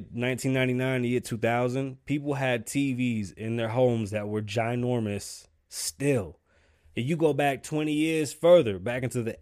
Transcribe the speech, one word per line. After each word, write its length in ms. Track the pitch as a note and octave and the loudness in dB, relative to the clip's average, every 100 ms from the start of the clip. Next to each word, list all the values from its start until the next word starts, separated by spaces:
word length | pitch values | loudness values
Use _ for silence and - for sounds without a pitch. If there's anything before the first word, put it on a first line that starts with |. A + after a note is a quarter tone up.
| G#2 | -4
nineteen 420 | A#2+ B2 B2 C3 | -4 -4 -2 0
ninety-nine, 480 | C3 B2+ B2+ C3 C3 | 2 2 2 0 0
the 80 | A#2+ | 0
year 100 | B2 | 0
two 180 | - A2+ | -2 -2
thousand, 680 | A2+ A#2+ B2 B2+ C3+ C3 - | 0 2 0 0 -4 -8 -4
people 300 | D3 C#3+ C#3 | -4 -2 -2
had 320 | C3 A#2+ G#2 | 0 -2 -2
T 260 | C#3+ C#3 | -2 0
Vs 380 | B2 B2 A2+ G2 | 0 0 0 -4
in 240 | - A2 A#2 | -6 -4 -2
their 140 | A2+ | -2
homes 420 | A#2 B2+ A#2 G2+ | 2 4 2 0
that 160 | G#2 G#2 | -4 -4
were 140 | G#2+ | -4
ginormous 1040 | G#2+ A2 A2+ B2 B2 B2 A2 G2+ - - - _ _ | -2 0 0 0 0 0 -2 -4 -8 -14 -20 _ _
still. 680 | - - - C#3 C3 E2+ - _ _ _ _ _ - | -10 -8 -4 0 0 -2 -10 _ _ _ _ _ -6
If 120 | B2 | -2
you 100 | E3 | 2
go 160 | D3+ | 2
back 300 | C#3 C#3+ C3 | 4 2 0
twenty 300 | - D3+ D3+ | -4 -4 -2
years 400 | D3+ D#3 D#3+ D3 | 0 0 0 -2
further, 440 | - E3+ F3+ A#2 F#2+ | 2 8 8 8 0
back 240 | G2+ B2+ | -4 -4
into 220 | B2 B2 | -4 -4
the 160 | A2+ - | -4 -6